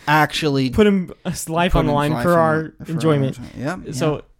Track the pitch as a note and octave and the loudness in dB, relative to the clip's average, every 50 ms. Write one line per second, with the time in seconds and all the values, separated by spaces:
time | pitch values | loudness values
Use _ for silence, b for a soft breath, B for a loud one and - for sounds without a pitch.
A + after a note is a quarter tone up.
0 | - - D3+ D#3 D3+ D3 - - - D3+ C#3 C3+ C3 B2+ B2 - G#3+ G#3 G3 G3 | -2 2 4 4 4 2 0 -2 -2 0 0 2 0 0 2 4 4 4 4 2
1 | F3+ - - _ - F#3 D#3+ - - - D#3+ E3 F3 F#3 F3 E3+ D#3+ D#3 D3 C#3+ | -2 -4 -10 _ -8 -8 -8 -6 -6 -4 -2 0 0 2 2 2 2 2 2 2
2 | C#3+ D3 D#3 - - F3 F3 E3 E3 D#3+ D#3 D#3 D#3+ D#3 - - D3 - D#3+ D#3+ | 0 0 0 0 0 2 2 4 4 2 2 0 -4 -6 -12 -14 -10 -6 -4 0
3 | - D#3+ D3+ C#3+ C3+ C3+ - - A#2+ - - - A#2 C#3+ F3+ F#3+ - - D#3 B2+ | 2 2 2 2 0 -2 -4 -8 -12 -14 -12 -8 -8 -8 -8 -8 -10 -10 -6 -2
4 | F3 D#3 D3 - - _ _ | -2 -2 -2 -4 -8 _ _